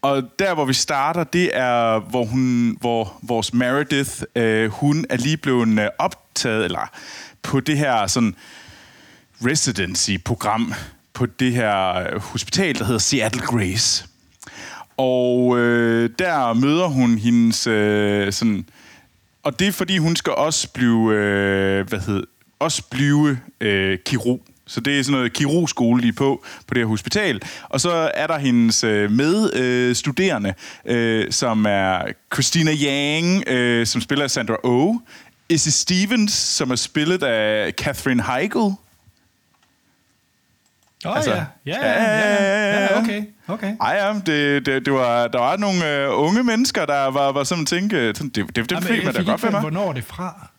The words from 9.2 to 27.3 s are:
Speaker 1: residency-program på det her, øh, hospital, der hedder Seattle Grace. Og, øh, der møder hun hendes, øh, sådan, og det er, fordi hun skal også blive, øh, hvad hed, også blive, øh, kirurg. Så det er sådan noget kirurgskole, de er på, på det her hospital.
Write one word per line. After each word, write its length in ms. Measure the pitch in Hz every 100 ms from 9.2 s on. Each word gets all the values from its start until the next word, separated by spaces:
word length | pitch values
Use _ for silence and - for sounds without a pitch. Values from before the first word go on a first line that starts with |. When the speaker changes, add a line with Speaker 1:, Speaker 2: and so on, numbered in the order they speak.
| _ _ 120
Speaker 1:
residency-program 1300 | 151 - 101 90 92 - 95 - - 104 110 117 - - - _
på 140 | - 123
det 260 | - 127
her, 420 | 120 113 101 95
øh, 260 | 92 90 -
hospital, 580 | 104 110 - - 190 123
der 60 |
hedder 140 | 107 117
Seattle 440 | - 135 110 107
Grace. 600 | - 120 95 95 - - - _ _ _ - - - - - -
Og, 640 | 131 127 123 123 123 123
øh, 520 | 120 120 117 113 117 117
der 340 | 180 156 123
møder 340 | 113 135 160 180
hun 320 | 131 123 113
hendes, 480 | 117 120 117 113 -
øh, 680 | 110 104 104 104 104 101
sådan, 320 | 101 117 101 92 - - - _ _ _ _
og 160 | - -
det 100 | 196
er, 40 |
fordi 260 | 180 175 190
hun 180 | 160 -
skal 160 | -
også 360 | - 151 156 -
blive, 420 | - 123 117 110
øh, 720 | 107 101 101 101 98 98 98 95
hvad 120 | 104
hed, 220 | 92 98 - _ _ _
også 240 | 156 - -
blive, 480 | 127 143 147 151 127 - _
øh, 380 | 110 98 95 95 -
kirurg. 340 | 123 113 127 - _ -
Så 140 | -
det 180 | 117 143
er 40 |
sådan 100 | 131 139
noget 160 | 120
kirurgskole, 680 | - 143 160 160 - 117 123
de 60 | 120
er 40 |
på, 320 | 107 139 131 - - -
på 80 |
det 60 | 123
her 40 | 113
hospital. 560 | 110 - - 202